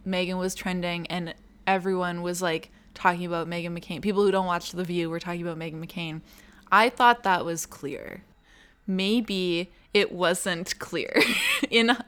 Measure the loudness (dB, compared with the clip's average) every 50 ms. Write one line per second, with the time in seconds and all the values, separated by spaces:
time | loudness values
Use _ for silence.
0 | -6 -4 -2 -2 0 -2 -2 -2 -2 -2 -4 -4 -4 -4 -4 -2 -2 -2 -4 -4
1 | -4 -4 -6 -6 -6 -6 -10 -14 -18 -20 -20 -6 0 2 2 2 2 0 0 0
2 | 0 -2 -2 -2 -4 -4 -2 -2 0 0 0 -2 -4 -8 -20 -20 _ _ -6 0
3 | 2 2 2 2 -2 -4 -2 -2 -2 -4 -4 -6 -6 -6 -8 -8 -8 -8 -8 -4
4 | -2 0 2 4 4 4 4 4 2 0 -2 -2 -4 -6 -6 -6 -4 -2 -2 -2
5 | -2 -2 -4 -6 -6 -6 -6 -6 -4 -6 -6 -6 -8 -8 -8 -10 -10 -10 -8 -8
6 | -6 -6 -6 -8 -10 -14 -20 -20 -20 -20 -20 -20 -4 2 4 4 4 4 4 4
7 | 6 6 6 4 4 2 2 2 2 -2 -4 -4 -6 -8 -10 -10 -10 -8 -8 -8
8 | -10 -12 -14 -16 -16 _ _ _ _ _ _ -20 -20 _ _ _ _ -4 -2 0
9 | 2 2 2 2 2 0 -2 -2 0 0 0 -2 -2 -6 -10 _ _ _ 2 2
10 | 2 2 2 2 2 2 2 2 0 -2 -2 -4 -4 -6 -8 -8 -8 -6 -4 -4
11 | -2 0 2 2 4 4 2 0 0 0 0 0 0 2 4 4 6 6 4 2
12 | -2